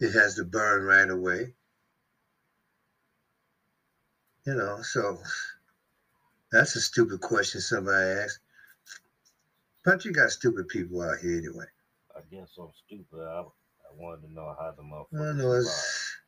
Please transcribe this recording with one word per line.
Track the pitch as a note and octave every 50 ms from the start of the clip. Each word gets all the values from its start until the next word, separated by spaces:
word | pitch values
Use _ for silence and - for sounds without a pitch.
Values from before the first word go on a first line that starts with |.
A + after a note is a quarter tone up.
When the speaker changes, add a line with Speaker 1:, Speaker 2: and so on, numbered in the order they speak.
Speaker 1:
it | B2+ A2 G2+
has | A2 B2 - -
to | A2 F#2
burn | F2 - G#2+ G#2+ G#2 G#2 G2 F#2+
right | F#2+ - F#2+ F#2+ F#2
away. | - F2+ F#2 F#2 - F2+ B2 C3 - _ _ _ _ _ _ _ _ _ _ _ _ _ _ _ _ _ _ _ _ _ _ _ _ _ _ _ _ _ _ _ _ _ _ _ _ _ _ _ _ _ _ _ _ _ _ _ _ _ _ _ _ _ _ _ _ _ -
You | C#3 C3+
know, | A#2+ G2 G2+ G2+ A2 A#2
so | - - A#2 G#2 G2+ F#2 F2 - - - - - - - _ _ _ _ _ _ _ _ _ _ _ _ _ _ _ _ _ _ - -
that's | A#2 C3+ - -
a | A#2+
stupid | - - - A#2 A#2 G#2+ G2 F2+
question | - - - G2 F#2+ - - G2
somebody | F#2 - A2+ G2+ F#2+ G2 G2 F#2+ F#2+ F#2 F#2+ G2+
asked. | G#2 G#2 - - _ _ _ - - - - _ _ - - - _ _ _ _ _ _ _ _ _ _ _ _ _ _ _ _ -
But | F#3 F#3+ F#3 -
you | G#3+ E3+
got | D3+ B2 A2+
stupid | - - - B2 - G2 F2+ -
people | - F2 F2 F2 F2+ F2 E2+
out | D#2+ D2 -
here | F2 F2 E2+ E2
anyway. | D#2+ D2 - E2 E2 - _ _ _ _ _ _ _ _ -
Speaker 2:
I | D#2 D#2+ D#2+
guess | F#2 F#2+ F#2 - - F2+
I'm | E2+ D#2+ - _ _
stupid. | - G#2 G2+ F2 _ D#2+ D#2+
I, | D#2+ D#2+ E2 F2
I | F2+ - _ _ _ _ _ _ _ - -
wanted | D2+ E2+ E2+ E2 D#2 D2+ D#2
to | D#2+
know | D#2+ D#2 D2+ C#2+ C#2+
how | D#2+ D#2+ D2+
the | - D2
motherfucker | D2 D2+ D2+ D2 - D#2+ D2+ - D3+ D3
Speaker 1:
I | C#3+
know | C3 B2+ B2
it's, | B2 A#2+ A2
Speaker 2:
survived. | D#2 - - - - - - - - - _